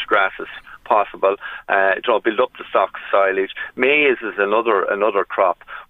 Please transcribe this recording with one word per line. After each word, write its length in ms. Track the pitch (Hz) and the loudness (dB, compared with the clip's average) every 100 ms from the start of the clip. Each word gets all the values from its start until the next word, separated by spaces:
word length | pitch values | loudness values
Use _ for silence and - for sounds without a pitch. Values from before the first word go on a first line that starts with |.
| - | 0
grass 260 | 107 98 - | 0 0 -4
as 80 | - - - - | -12 -16 -20 -20
possible, 520 | - 110 101 90 98 101 - - - | 0 0 0 0 0 0 -6 -12 -2
uh, 220 | 98 98 95 | 2 2 0
you 60 | - | 0
know, 80 | 107 | 0
build 180 | 117 107 | 0 0
up 140 | 127 - | -2 -4
the 60 | - | -4
stock 220 | 113 95 | 0 0
of 100 | - - | -4 -2
silage. 420 | 101 98 98 95 - - | 2 2 0 -2 -6 -12
Maize 440 | - 127 147 147 120 | -2 2 4 2 0
is 140 | 110 95 | -4 -2
another, 460 | 101 110 113 101 | 0 2 2 0
another 420 | 87 101 107 101 | 0 0 0 0
crop 400 | 92 - 95 85 - - - | -2 0 0 0 -8 -18 -6